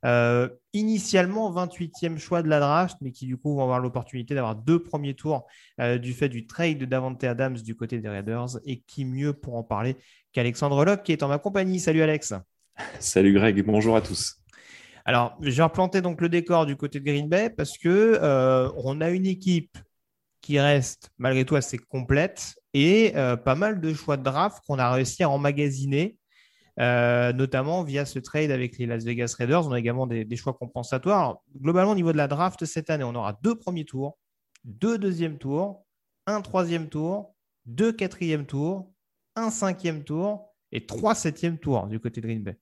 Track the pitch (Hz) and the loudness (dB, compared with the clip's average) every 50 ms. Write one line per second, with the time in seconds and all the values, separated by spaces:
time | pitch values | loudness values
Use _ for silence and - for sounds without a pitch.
0 | - 127 120 120 120 120 120 123 123 123 - - _ _ _ 208 214 220 220 208 | 2 4 4 4 4 4 4 2 2 0 -4 -12 _ _ _ -2 0 0 0 -2
1 | 185 - - 190 180 180 196 220 220 208 175 180 180 175 - - 175 165 - - | -2 2 2 2 2 2 0 -2 -2 -2 -2 -4 -4 -4 -6 -8 -10 -10 -8 -6
2 | - 170 165 156 - - 175 170 170 156 156 147 143 143 147 160 180 175 - - | -4 -4 -4 -6 -6 -2 -2 0 2 2 2 4 4 4 4 2 2 0 -2 -8
3 | 143 131 127 - - 127 127 123 _ 151 147 139 135 127 127 127 127 127 120 131 | -12 -12 -10 -10 -8 -8 -8 -6 _ -2 0 0 2 2 2 0 0 -2 -4 -4
4 | 117 - - 127 120 117 143 139 127 110 110 107 110 135 165 170 170 170 - 151 | -8 -6 -8 -10 -6 -4 -4 -2 -2 -2 -4 -4 0 2 2 2 2 -2 -6 -4
5 | 147 139 139 - - 156 156 131 - _ _ - - _ _ - 123 120 120 123 | -4 -4 -8 -6 -4 -2 -2 -2 -4 _ _ -20 -20 _ _ -2 0 0 0 0
6 | 120 123 123 120 151 143 123 117 113 - - - 170 170 156 143 131 127 131 131 | -2 -4 -4 -2 -2 -2 -2 -4 -12 -12 -4 -2 0 0 0 -2 -2 -2 -2 -2
7 | 127 131 127 127 - 127 120 117 131 131 131 120 113 110 113 113 120 113 - 120 | -2 -4 -6 -4 -2 -4 0 0 -2 -2 -2 -6 -8 -10 -10 -8 -8 -6 -6 -6
8 | 107 110 104 98 101 104 113 120 120 127 123 120 - 143 131 123 _ _ - - | -6 -6 -6 -6 -6 -4 -4 -4 -6 -6 -8 -10 -10 -10 -10 -10 _ _ -10 -8
9 | 139 127 127 131 143 147 143 143 - 139 120 117 113 - 113 101 110 123 131 131 | -6 -6 -4 -2 -2 -4 -4 -4 -8 -10 -8 -8 -4 -4 -2 -2 0 -2 -2 -4
10 | _ _ _ _ _ _ _ - 120 120 113 - - 143 139 139 147 175 202 196 | _ _ _ _ _ _ _ 0 0 0 0 0 0 0 4 4 4 4 4 0
11 | 202 - 165 151 151 139 139 143 - 202 196 196 190 190 185 180 165 - 160 160 | 2 -2 0 0 2 0 0 -2 -2 -2 -2 0 0 0 0 0 0 2 4 4
12 | 160 156 156 151 - - 107 95 90 _ _ _ _ _ _ - - - - - | 4 4 2 0 -2 -6 -10 -10 -10 _ _ _ _ _ _ -16 -14 -14 -14 -8
13 | - - - 95 98 98 98 98 101 113 101 101 98 104 107 107 107 113 113 110 | -6 2 4 6 8 8 8 8 6 6 4 4 2 2 2 4 4 6 4 4
14 | - - - - - - - _ _ _ _ - - - - - - - - - | 2 0 -6 -6 -6 -6 -8 _ _ _ _ -20 -20 -20 -20 -20 -20 -20 -20 -10
15 | _ - 120 123 120 120 - - 165 143 127 131 165 160 165 190 185 185 185 190 | _ 0 2 2 2 2 -2 -4 -2 -2 2 4 4 2 4 2 0 2 2 0
16 | 180 180 170 156 170 170 170 175 170 170 175 170 160 147 139 139 - 143 - 147 | 0 0 -2 0 -2 0 0 0 0 2 2 2 2 2 -2 -6 -6 -8 -8 -6
17 | 139 143 147 143 147 147 165 185 214 226 220 - 151 139 - - - 165 175 202 | -4 -2 -2 -2 0 0 0 0 0 0 -2 -4 -6 -6 -6 -2 0 2 4 6
18 | 214 226 220 208 160 151 139 135 131 131 131 131 127 135 - 156 120 131 135 151 | 6 6 6 4 4 4 4 4 4 4 4 4 2 0 -2 -4 -4 -4 -2 -2
19 | 160 165 180 185 185 190 185 185 190 185 180 170 156 - _ - - _ _ _ | 0 0 0 0 0 0 -2 -2 0 2 2 2 0 -4 _ -20 -20 _ _ _
20 | _ _ _ _ _ _ _ _ - - 147 143 139 143 147 143 127 - - _ | _ _ _ _ _ _ _ _ -8 0 2 4 4 6 4 4 2 0 -6 _
21 | - - _ _ 123 123 131 131 131 127 156 139 127 - - 120 - _ - 135 | -20 -20 _ _ -2 0 2 2 2 2 2 0 0 -2 -8 -10 -12 _ -8 -8
22 | 127 120 - 143 160 190 - - - - - - _ _ _ 139 139 165 190 220 | 0 2 2 2 2 0 -2 -8 -14 -14 -14 -18 _ _ _ 4 6 6 6 6
23 | 226 208 - 151 135 123 123 120 123 135 127 147 190 214 220 190 160 160 156 147 | 6 4 2 2 0 2 0 0 2 0 0 2 2 -2 -2 -2 -2 -4 -4 -4
24 | - - 147 139 131 135 131 147 175 208 - - _ _ 147 131 127 123 127 131 | -2 -2 -2 0 0 -2 0 0 0 0 -2 -6 _ _ -2 0 2 2 2 2
25 | 131 131 - - 185 151 139 143 143 143 143 143 147 143 135 131 135 139 139 143 | 0 -2 -2 0 0 0 2 2 0 0 0 2 0 0 0 -2 -2 0 0 0
26 | 165 208 226 _ _ _ _ _ _ _ _ _ _ _ _ - - 123 123 123 | 0 -2 -4 _ _ _ _ _ _ _ _ _ _ _ _ -2 0 2 4 4
27 | 120 120 120 120 123 123 123 127 135 135 131 131 131 147 165 185 180 147 139 143 | 4 4 4 4 2 2 2 0 -2 0 0 -2 -2 0 -2 -2 -4 -4 -4 -4
28 | 143 131 - 135 127 - - 151 156 151 139 127 123 123 123 - 123 117 117 113 | -4 -4 -6 -10 -10 -6 -4 -2 0 0 0 -2 -2 -4 -6 -6 -6 -4 -4 -4
29 | 113 117 120 117 120 117 - - 123 120 143 175 170 147 127 123 117 117 120 127 | -4 -4 -4 -2 -4 -4 -4 -4 0 2 2 2 2 0 -2 -2 -2 -2 -2 -2
30 | 131 127 117 113 110 107 117 120 - 139 127 - - 117 - 131 120 - - 127 | -4 -4 -4 -6 -4 -6 -8 -6 -6 -6 -6 -6 -10 -12 -10 -10 -8 -4 -4 -2
31 | 127 175 208 202 170 127 98 - _ _ _ 135 135 147 170 180 185 202 214 196 | 0 2 2 2 2 0 -4 -8 _ _ _ -6 -2 0 2 4 4 4 2 2
32 | 175 165 160 156 147 139 143 143 175 185 180 - 175 156 - 165 151 - 160 151 | 2 2 2 2 2 0 0 0 -2 -2 -2 -4 -10 -6 -6 -8 -4 -4 -4 -2
33 | 135 120 120 120 110 101 104 107 131 214 233 226 - - 180 170 151 - - 131 | -2 -4 -4 -4 -4 -4 -6 -2 -2 -2 -2 -2 -4 -6 -6 -6 -8 -8 -8 -8
34 | 135 143 156 _ _ _ _ _ _ _ _ - _ 117 104 110 - 220 233 226 | -8 -8 -8 _ _ _ _ _ _ _ _ -20 _ -18 -10 -2 -2 0 0 0
35 | 196 196 180 165 170 165 151 139 - 135 139 151 185 202 196 - _ _ _ _ | 0 -2 -2 -2 -4 -4 -4 -8 -8 -4 -4 -4 -4 -4 -8 -14 _ _ _ _
36 | _ _ _ _ _ - 208 214 202 - - 190 180 170 170 170 160 151 - 151 | _ _ _ _ _ -4 -4 -4 -4 -2 -2 0 0 0 -2 -4 -4 -4 -6 -4
37 | 156 165 185 208 202 - _ _ _ _ _ _ _ 120 117 127 214 226 226 226 | -4 -2 -4 -4 -6 -10 _ _ _ _ _ _ _ -14 -2 0 2 2 2 0
38 | 196 185 - - 180 165 156 151 143 135 - 139 147 165 190 196 190 - _ _ | -4 -6 -4 -4 -2 -2 -2 -2 -2 -4 -4 -4 -2 -2 -4 -6 -8 -14 _ _
39 | _ _ _ _ _ _ _ - 226 220 220 - 208 196 180 185 - 170 160 151 | _ _ _ _ _ _ _ -4 -4 -4 -2 -2 -2 -2 -2 -2 -4 -4 -4 -4
40 | 143 - 147 160 180 202 208 208 - _ _ _ _ _ - 117 113 - - 113 | -6 -6 -4 -2 -2 -2 -4 -6 -10 _ _ _ _ _ -10 -10 -10 -8 -10 -2
41 | - 214 220 - - 170 147 - - 170 170 156 - 147 135 113 92 101 110 113 | 0 0 0 2 0 -4 -4 -2 -4 -4 -4 -4 -2 0 0 0 0 -2 -6 -6
42 | - 117 113 - 113 113 117 110 104 101 95 _ | -6 -6 -8 -6 -6 -6 -6 -6 -6 -8 -10 _